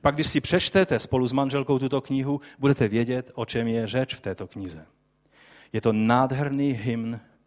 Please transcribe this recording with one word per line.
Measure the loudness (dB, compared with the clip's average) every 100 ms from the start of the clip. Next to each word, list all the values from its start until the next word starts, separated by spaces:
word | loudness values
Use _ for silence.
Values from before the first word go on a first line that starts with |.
pak | 0
když | 2 0
si | 0
přečtete | 2 0 2 2 2 0
spolu | 0 0 2
s |
manželkou | 0 0 -2 0 0
tuto | 2 -2
knihu, | -2 -2 -2 -4 -6 -2
budete | 2 4 2
vědět, | 2 0 -2 -6
o | -8
čem | -6 -2 -2
je | -2 -2
řeč | -2 -4
v | -6
této | -8 -8 -10
knize. | -10 -10 -12 -18 _ _ _ _ _ -20 -20 -8
Je | -2
to | 0
nádherný | 2 4 4 4 0 -2 0 0
hymn | 0 -2 -4 -4 -8 -14 _